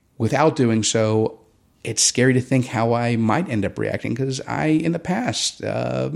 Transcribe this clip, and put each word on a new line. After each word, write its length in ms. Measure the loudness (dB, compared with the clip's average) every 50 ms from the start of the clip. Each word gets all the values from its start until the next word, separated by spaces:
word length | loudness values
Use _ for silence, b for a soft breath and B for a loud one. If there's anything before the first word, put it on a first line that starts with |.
| b _ _ -4
without 380 | -2 0 2 2 2 2 4
doing 280 | 2 2 2 2 2 0
so, 560 | 0 0 2 2 2 2 2 0 0 -2 -8 _ _ _ _ _ _ _ _ -10
it's 200 | -6 -2 0 0
scary 300 | 0 2 4 4 4 4
to 80 | 2
think 240 | 2 2 0 0 0
how 260 | 0 -2 -2 0 0
I 240 | 0 0 0 0 0
might 320 | 2 2 2 2 0 0 -2
end 160 | -2 -2 -2
up 160 | -2 -2 -4
reacting, 340 | -4 -4 -4 -4 -4 -4 -4
'cause 280 | -4 -4 -4 -4 -6 -6
I, 200 | -6 -4 -2 0
in 260 | 2 2 2 2 0
the 80 | -2 -2
past, 640 | -2 -4 -2 -2 -2 -2 -4 -2 -4 -6 -6 -6 -6
uh, 460 | -4 -4 -2 -2 -2 -2 -2 -4 -4 -4